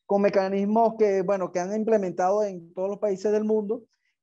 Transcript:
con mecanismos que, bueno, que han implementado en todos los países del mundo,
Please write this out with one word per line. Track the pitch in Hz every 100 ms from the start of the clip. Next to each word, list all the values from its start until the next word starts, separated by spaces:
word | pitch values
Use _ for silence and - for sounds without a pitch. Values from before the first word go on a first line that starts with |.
| -
con | 202
mecanismos | 202 202 190 196 196 220 226 226
que, | 208 196
bueno, | 185 196 175
que | 180
han | 180 214
implementado | 214 220 185 175 185 208 214
en | 180 165
todos | 185 190
los | 202
países | 214 190 214
del | 214
mundo, | 214 220 202 240 - _ _ _